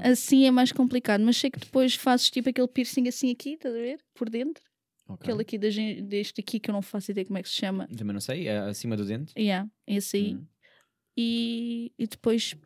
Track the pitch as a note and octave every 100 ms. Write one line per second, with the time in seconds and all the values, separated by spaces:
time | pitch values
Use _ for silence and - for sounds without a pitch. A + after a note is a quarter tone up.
0 | B3 B3 - C4+ C4+ B3+ B3 - B3 B3
1 | A#3 G3+ A3 A#3+ C#4 - - C4 C4 -
2 | C4 B3 - C4 B3+ B3+ B3 C4 A#3+ -
3 | B3 B3 B3+ B3 C#4 D#4+ C4+ A#3 A#3+ D4+
4 | _ - A3+ A#3 C#4 D#4 _ _ _ _
5 | - F#3 - G#3+ A3+ G#3+ G#3+ G#3 A3 -
6 | G3+ G3+ G#3 - - A3 - G3+ G3 G3+
7 | G3 G3 F#3+ F#3+ - - F#3+ F#3+ F#3 A2+
8 | G#2 G2+ - C3+ - G#2 G2+ G2+ A#2 A2
9 | G2+ A2+ D#3 - G#3+ F#3 G#3 _ - G3+
10 | - G3+ G3+ - - _ _ _ _ _
11 | _ - A#3 A#3 A#3 A#3 A#3 A#3 A#3 -
12 | A3+ - A#3 A3+ - -